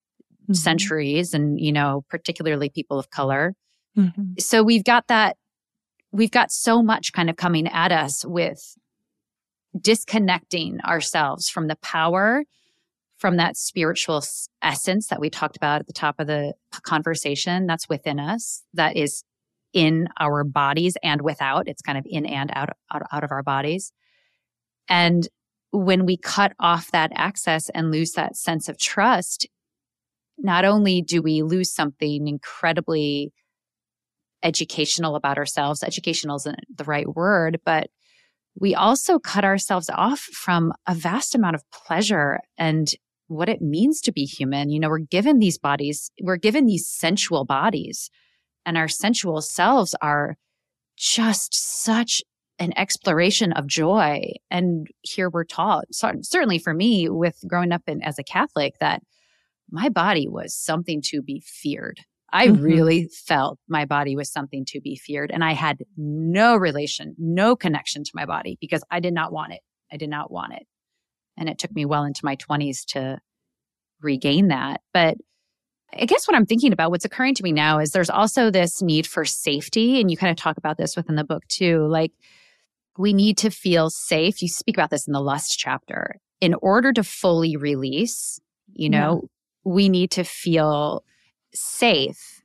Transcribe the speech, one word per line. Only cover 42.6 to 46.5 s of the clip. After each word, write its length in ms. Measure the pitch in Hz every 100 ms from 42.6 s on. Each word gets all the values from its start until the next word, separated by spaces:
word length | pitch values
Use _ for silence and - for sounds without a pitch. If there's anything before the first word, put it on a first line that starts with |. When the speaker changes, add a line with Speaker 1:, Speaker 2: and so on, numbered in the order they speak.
| 160 156 151 - _ _ _
Speaker 2:
what 220 | 156 190
it 120 | 208
means 380 | 160 156 262 311
to 100 | -
be 120 | 160
human. 460 | 139 - 135 139 147
You 100 | 151
know, 100 | 156
we're 100 | 160
given 400 | 151 180 247 277
these 180 | 196 -
bodies, 540 | 143 139 143 147 - -
we're 140 | 185 180
given 280 | 214